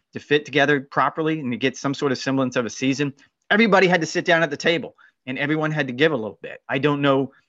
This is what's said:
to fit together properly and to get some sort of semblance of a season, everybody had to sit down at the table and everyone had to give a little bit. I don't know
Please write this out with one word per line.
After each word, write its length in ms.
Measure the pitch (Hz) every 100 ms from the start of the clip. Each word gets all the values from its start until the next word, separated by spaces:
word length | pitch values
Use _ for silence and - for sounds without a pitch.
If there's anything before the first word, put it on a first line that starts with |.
| _
to 60 | 123
fit 260 | - 147
together 360 | 151 139 139 147
properly 580 | 131 - 135 165 156 160
and 140 | 127
to 40 | 113
get 200 | 131 123
some 180 | 139
sort 160 | 143 147
of 80 | 123
semblance 380 | - 135 131 131
of 100 | 110
a 40 |
season, 440 | - 131 135 143 - _ _ _
everybody 360 | 208 226 190 185
had 140 | 180
to 60 | 156
sit 180 | 175
down 180 | 170 165
at 80 | 165
the 60 | 143
table 400 | - 170 95 - _ _ -
and 120 | 131
everyone 320 | 143 156 156
had 160 | 156 135
to 60 |
give 180 | 123 160
a 60 | 139
little 240 | 107 -
bit. 180 | - - -
I 100 | 135
don't 220 | 147 143
know 320 | 143 135 135 -